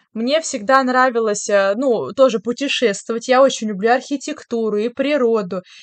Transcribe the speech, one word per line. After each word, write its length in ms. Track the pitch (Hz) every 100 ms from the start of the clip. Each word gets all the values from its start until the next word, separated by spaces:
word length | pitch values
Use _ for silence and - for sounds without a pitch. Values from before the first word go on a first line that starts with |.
| _
мне 280 | 214 240 311
всегда 420 | 320 254 202 269
нравилось, 680 | 254 254 262 233 220 208 -
э, 240 | 202 196 208
ну, 360 | 277 214 131
тоже 260 | 202 262 214
путешествовать. 880 | 226 240 277 - 226 190 - 226 240
Я 120 | 254
очень 260 | 269 - 214
люблю 220 | 190 226
архитектуру 840 | 254 254 285 - 294 - 233 220 208
и 120 | 226
природу. 720 | 233 269 294 233 226 185 185 - -